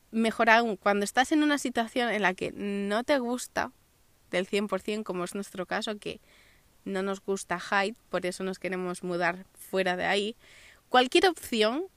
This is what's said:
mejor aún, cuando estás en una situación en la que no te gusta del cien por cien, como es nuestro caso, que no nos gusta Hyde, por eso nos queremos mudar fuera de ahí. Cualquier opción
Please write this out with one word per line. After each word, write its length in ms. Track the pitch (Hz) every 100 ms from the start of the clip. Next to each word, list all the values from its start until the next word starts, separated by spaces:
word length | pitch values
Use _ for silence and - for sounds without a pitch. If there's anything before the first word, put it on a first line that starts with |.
| _
mejor 400 | 226 226 - 226
aún, 260 | 220 233 190
cuando 280 | 202 202
estás 280 | 202 - 262
en 100 | 311
una 160 | 302 285
situación 520 | 262 240 226 254 240
en 120 | 208
la 120 | 185
que 180 | 185 -
no 520 | - 202 202 202 214
te 140 | 247 285
gusta 540 | 240 247 - - 254 - _ _ _ _ _
del 160 | 180 190
cien 220 | 202 208
por 120 | 190
cien, 240 | - 214
como 200 | 208 180
es 100 | 175
nuestro 320 | 202 202 196 175
caso, 320 | 185 220 208
que 220 | - - - _ _ _ _ _
no 180 | 196 190
nos 180 | 196 196
gusta 380 | - 196 - 175
Hyde, 360 | - 202 196 240 _
por 180 | 180 180
eso 180 | -
nos 140 | 190 185
queremos 440 | 180 185 180 180
mudar 440 | 180 175 170 185 -
fuera 420 | - - 190 180 180
de 80 |
ahí. 320 | 170 202 208 - - - - - _
Cualquier 380 | 254 262 349 370
opción 600 | 320 - 233 214 277 381